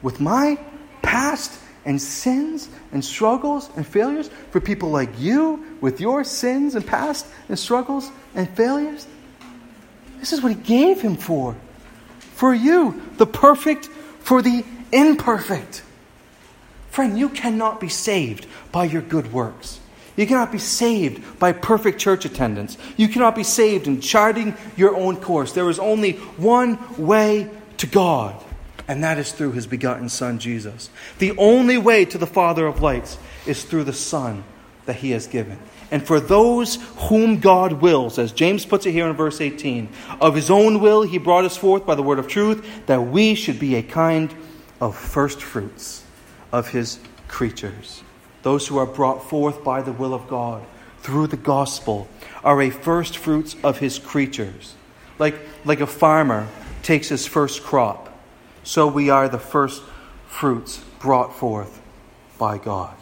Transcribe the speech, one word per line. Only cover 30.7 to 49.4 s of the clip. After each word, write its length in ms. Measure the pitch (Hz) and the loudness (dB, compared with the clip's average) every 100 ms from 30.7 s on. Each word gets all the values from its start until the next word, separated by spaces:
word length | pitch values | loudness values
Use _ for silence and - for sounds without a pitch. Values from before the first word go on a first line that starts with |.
| 117 - - - - | -14 -18 -20 -20 -2
The 120 | 190 196 | -2 4
only 400 | 208 247 247 247 | 6 8 6 4
way 260 | 214 226 | 6 6
to 140 | 180 180 | 4 0
the 100 | 165 | -2
Father 400 | 196 175 165 156 | 2 2 2 0
of 140 | 135 | 0
lights 360 | 151 123 - - - - - | 0 0 -6 -16 -18 -14 -8
is 180 | 143 | -8
through 220 | - 160 139 | -4 -4 -4
the 80 | |
Son 500 | - - 156 127 101 98 - - - - | -6 -6 -4 -4 -8 -12 -20 -20 -14 -10
that 100 | 117 | -6
he 140 | 135 | -4
has 140 | 117 - | -4 -4
given. 320 | 123 104 - - - - | -8 -8 -12 -18 -20 -6
And 160 | 151 143 | -6 2
for 140 | 156 | 0
those 560 | 147 202 233 240 233 - - - | 4 6 6 4 -2 -6 -12 -10
whom 420 | - 214 226 214 | 2 4 4 4
God 420 | 196 185 185 147 | 6 6 4 4
wills, 380 | 170 151 120 - | 4 4 2 -2
as 140 | 117 | -4
James 320 | - 165 202 - | 2 0 0 -2
puts 200 | 196 196 | -2 0
it 60 | |
here 160 | 165 165 | 0 -2
in 80 | 160 | 0
verse 240 | 156 147 | -2 -2
eighteen, 480 | 147 139 143 120 110 - - - | -6 -4 -6 -4 -8 -14 -16 2
"Of 160 | 156 151 | 2 2
his 160 | 147 | 4
own 300 | 196 220 214 | 6 6 6
will 220 | 208 214 | 6 6
he 140 | 208 175 | 4 0
brought 280 | 151 175 185 | 2 4 2
us 100 | - | 0
forth 300 | 196 196 190 | 2 2 2
by 100 | 147 | 0
the 80 | |
word 160 | 139 135 | 2 0
of 80 | 135 | -2
truth, 380 | 202 208 214 - - - | 0 0 0 -6 -14 0
that 200 | 131 120 | 0 2
we 280 | 156 214 214 | 2 4 2
should 220 | - 120 | -2 -4
be 180 | 143 123 | 0 -2
a 80 | |
kind 500 | 120 165 165 160 156 - - - - - | -2 0 2 2 -2 -8 -20 -20 -20 -6
of 160 | 117 98 | -6 -6
first 440 | - 147 139 143 | -6 -2 -2 -4
fruits 600 | - 123 98 - - - - - - - - | -10 -10 -10 -14 -16 -16 -20 -20 -20 -20 -6
of 180 | 123 117 | -4 -4
his 300 | 127 117 - - - - | -6 -6 -10 -18 -20 -14
creatures." 720 | - 120 - 101 101 - - - - _ _ | -6 -6 -6 -12 -14 -18 -20 -20 -20 _ _
Those 260 | 131 143 143 | -2 0 0
who 100 | 139 | -2
are 80 | 131 | -2
brought 440 | 131 131 - - | 0 0 0 -6
forth 360 | 151 | -2